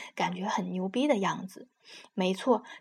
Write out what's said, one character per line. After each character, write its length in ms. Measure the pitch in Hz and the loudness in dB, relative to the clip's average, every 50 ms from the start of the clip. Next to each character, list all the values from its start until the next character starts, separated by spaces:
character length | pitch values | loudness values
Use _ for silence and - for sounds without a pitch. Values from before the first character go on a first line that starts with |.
| - - - | -12 -12 -4
感 220 | - 175 175 180 | -2 -2 -2 0
觉 100 | 180 190 | -2 -2
很 240 | 208 - 220 180 180 | 0 0 0 -2 -2
牛 180 | 180 185 185 196 | -2 -2 -4 -2
逼 180 | - 247 285 | 0 2 4
的 100 | 294 254 | 4 4
样 300 | 196 190 170 156 - 190 | 4 4 0 0 -2 -6
子。 220 | 190 - - 262 _ _ _ _ - - - - - - | -12 -12 -16 -20 _ _ _ _ -20 -20 -20 -20 -8 -2
没 200 | 202 185 185 190 | 0 2 2 2
错， 300 | - - 262 226 220 - - - - | 2 4 4 4 4 2 -6 -14 -2